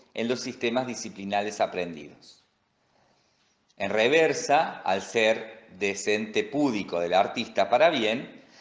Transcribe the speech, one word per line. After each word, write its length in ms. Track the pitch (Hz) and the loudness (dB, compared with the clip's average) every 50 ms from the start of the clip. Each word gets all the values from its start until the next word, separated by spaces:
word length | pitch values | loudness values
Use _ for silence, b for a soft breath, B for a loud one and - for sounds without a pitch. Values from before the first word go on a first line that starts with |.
| B B | B B
en 160 | _ - 113 117 | _ -4 -2 -2
los 120 | 127 117 | -2 -2
sistemas 460 | - 131 - - - 117 113 127 131 | -4 -8 -6 -4 -4 -2 0 0 -2
disciplinales 760 | 123 113 - - 107 - 95 98 98 101 101 104 107 104 - | -2 -6 -8 -10 -12 -12 -10 -6 -2 -2 -2 -2 -2 0 0
aprendidos. 800 | 104 92 - 90 87 85 85 73 73 73 - - - - - _ _ _ _ _ _ _ _ _ _ _ _ _ _ _ _ _ _ _ _ _ _ _ _ _ _ _ _ _ | -2 0 0 -4 -4 -4 -8 -12 -14 -18 -20 -20 -20 -20 -20 _ _ _ _ _ _ _ _ _ _ _ _ _ _ _ _ _ _ _ _ _ _ _ _ _ _ _ _ _
En 80 | 98 98 | -4 -2
reversa, 880 | 101 107 110 123 147 165 160 151 139 147 - - 143 156 165 - - - - | 0 2 2 4 4 4 4 4 2 -2 0 2 2 2 2 0 -4 -6 -2
al 180 | 90 95 98 | -2 -2 -2
ser 640 | - - - 117 110 110 110 - - - - - - - - | -2 -2 0 2 4 4 2 2 -2 -10 -14 -18 -20 -20 -8
decente 680 | 92 101 98 98 - - 104 104 107 110 107 - 107 104 | -4 -2 -2 -2 -2 0 0 0 0 0 -2 -2 -2 -2
púdico 560 | - - 147 147 139 113 101 92 - 87 85 | 0 0 0 0 2 0 -2 -4 -4 -2 -2
del 140 | 87 85 87 | 0 2 4
artista 540 | 95 101 - - 120 113 - - 101 95 - | 4 4 2 0 -6 -8 -4 -2 0 0 2
para 220 | - 123 156 175 | 4 4 4 4
bien, 540 | 160 127 110 107 113 135 170 - B B B B B B | 4 2 0 0 0 -2 -4 -10 B B B B B B